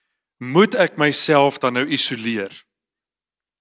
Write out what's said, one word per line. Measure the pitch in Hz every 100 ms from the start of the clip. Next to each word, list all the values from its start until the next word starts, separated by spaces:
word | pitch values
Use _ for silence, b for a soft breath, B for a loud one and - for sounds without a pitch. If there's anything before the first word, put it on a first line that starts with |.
| _ _ _ _
Moet | 123 147 214
ek | 247 175 -
myself | 147 139 - 147 143 135
dan | 131
nou | 123 147
isoleer? | 143 - 123 113 113 98 - _ _ _ _ _ _ _ _ _ _